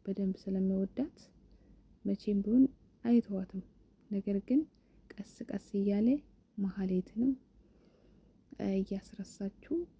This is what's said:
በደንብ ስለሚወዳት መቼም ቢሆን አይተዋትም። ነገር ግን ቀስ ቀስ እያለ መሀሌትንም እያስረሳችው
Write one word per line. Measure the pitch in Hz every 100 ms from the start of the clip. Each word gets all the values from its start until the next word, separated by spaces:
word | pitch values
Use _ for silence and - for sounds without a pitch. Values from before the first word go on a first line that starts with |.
በደንብ | - 196 196 190
ስለሚወዳት | - 190 190 190 190 - 294 - - - - - - - - -
መቼም | 202 202 - 202
ቢሆን | 202 240 269 - - _
አይተዋትም። | 233 240 226 196 190 190 - - - _ -
ነገር | 202 202 196
ግን | - 262 311 _ _ - -
ቀስ | - - - 233
ቀስ | 196 -
እያለ | 202 196 202 226 285 - - _ -
መሀሌትንም | 196 196 190 185 185 214 254 262 _ - - - - _ - - - _ _ - 202
እያስረሳችው | 190 190 196 - - 190 - 196 - - 330 349